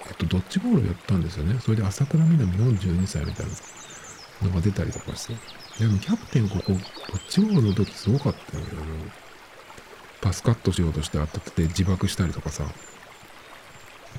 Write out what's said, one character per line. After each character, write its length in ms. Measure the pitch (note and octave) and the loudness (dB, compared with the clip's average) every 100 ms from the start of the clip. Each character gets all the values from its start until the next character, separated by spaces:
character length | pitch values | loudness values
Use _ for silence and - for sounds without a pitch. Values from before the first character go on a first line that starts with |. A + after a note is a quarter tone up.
| - | -10
え 40 | |
っ 40 | |
と、 120 | - E3 | -4 0
ド 120 | F3+ | 0
ッ 120 | - | 0
ジ 100 | G3 | -2
ボ 100 | A#3+ | 2
ー 100 | G#3+ | 2
ル 60 | G2+ | 2
や 60 | |
っ 40 | F2+ - | -2 0
た 80 | |
ん 80 | F#2+ | 0
で 80 | D#2+ | 0
す 60 | E2+ | 0
よ 80 | |
ね。 140 | D2+ B2 | 0 0
そ 120 | A#2 | 2
れ 60 | A2 | 2
で 80 | |
朝 220 | G2 - C#3+ | 2 0 2
倉 180 | D#3+ | 4
み 140 | D#3+ E3 | 6 6
な 60 | |
み 140 | G2+ F#2 | 4 4
四 200 | B2 G#2+ | 4 4
十 100 | F#2+ | 2
二 160 | E2+ F#2+ | 2 0
歳 180 | E2 | -2
み 80 | D#2 | -4
た 100 | - | -4
い 40 | - F#2 - - - - - - - - | -6 -8 -12 -18 -18 -18 -18 -18 -18 -2
な 60 | F#2+ | 0
の 60 | |
が 60 | F2+ | 2
出 100 | F#2+ | 2
た 140 | F#2+ | 2
り 80 | D#2 | -2
と 80 | - | -4
か 160 | - - | -8 -10
し 100 | - | -8
て。 80 | A2+ - - - - | -10 -12 -18 -12 -2
で 80 | A2+ | 2
も 120 | G2 | 2
キ 100 | - | 2
ャ 80 | A3+ | -2
プ 100 | - | 0
テ 140 | C#3 | 2
ン 80 | G#2 | 2
こ 100 | G2 | 0
こ、 140 | - | 0
ド 60 | F#2 | 0
ッ 40 | F#2+ - - F#2+ - | -2 -14 -8 -8 -2
ジ 120 | - | 2
ボ 60 | G#3+ | 4
ー 80 | G3 | 6
ル 60 | A2 | 4
の 60 | |
時 180 | F#2+ G2 | 4 0
す 160 | - - | -2 2
ご 100 | C3 | 2
か 120 | - | 2
っ 40 | |
た 220 | - - D#2 | -2 -6 -8
よ 80 | |
ね。 60 | D#2+ | -8
あ 40 | - | -8
の、 60 | D#2 D#2+ - - - - - - - - - - - - | -8 -8 -10 -14 -20 -20 -20 -20 -20 -20 -20 -20 -20 -4
パ 120 | G2+ | -2
ス 100 | F2 | 0
カ 100 | - | 2
ッ 20 | |
ト 180 | A2+ - | 2 2
し 80 | F#2 | 2
よ 80 | E2+ | 2
う 40 | |
と 100 | D2+ | 0
し 80 | D2 | -2
て 80 | - | -2
当 80 | D2+ | -2
た 120 | - | -4
っ 40 | - | -6
て 120 | - | 0
自 200 | D#2+ E2+ | 0 2
爆 240 | F#2 F#2 G2 | 2 2 0
し 80 | - | 0
た 100 | F2 | -2
り 60 | |
と 80 | - | -2
か 80 | - | -6
さ。 140 | - C#2+ - - - - - - - - - - - - - - | -6 -8 -10 -16 -20 -20 -20 -20 -20 -20 -20 -20 -20 -20 -20 -16